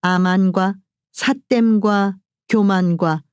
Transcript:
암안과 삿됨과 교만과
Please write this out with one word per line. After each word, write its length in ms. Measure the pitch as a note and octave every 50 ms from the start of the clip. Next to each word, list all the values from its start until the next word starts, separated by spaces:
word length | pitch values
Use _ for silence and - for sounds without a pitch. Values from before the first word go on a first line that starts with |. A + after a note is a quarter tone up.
| -
암안과 720 | F3+ F3+ F3+ F#3 F#3 F3+ F#3+ F#3+ F#3+ F3+ F#3+ F#3 F#3+ G3 F#3+ _ _ _ _ _ _ _
삿됨과 1040 | - - - C4+ C#4 _ _ C4 A#3+ A3+ A3+ A3 G#3+ G3 G#3+ G#3 G3+ G3 G3 F#3+ F#3+ _ _ _ _ _ _
교만과 720 | - A3 G3+ G3+ G3 F#3 F3+ F3 E3+ E3 F3+ E3 D#3+ D#3 - _